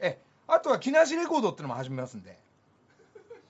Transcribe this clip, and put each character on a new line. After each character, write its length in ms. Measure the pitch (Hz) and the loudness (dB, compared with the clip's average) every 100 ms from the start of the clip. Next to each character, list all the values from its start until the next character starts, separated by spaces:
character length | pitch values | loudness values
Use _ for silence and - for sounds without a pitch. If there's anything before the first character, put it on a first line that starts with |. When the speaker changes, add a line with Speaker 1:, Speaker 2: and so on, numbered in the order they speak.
Speaker 1:
ー。 40 | 180 | -6
Speaker 2:
え、 120 | - _ _ - | -6 _ _ 0
あ 120 | - | 0
と 120 | 311 | 2
は 80 | 226 | 0
木 120 | 254 | 2
梨 240 | 302 320 330 | 4 4 2
レ 120 | 339 | 0
コ 100 | 311 | 0
ー 40 | |
ド 100 | 214 | 0
っ 20 | |
て 80 | 143 | -2
い 40 | 147 | -6
う 20 | |
の 20 | |
も 60 | 123 | -8
始 160 | 131 | -6
め 100 | 131 | -8
ま 60 | 123 | -8
す 100 | 107 | -12
ん 60 | |
で。 160 | 92 90 _ _ _ _ _ _ _ - - 453 _ | -18 -20 _ _ _ _ _ _ _ -20 -20 -20 _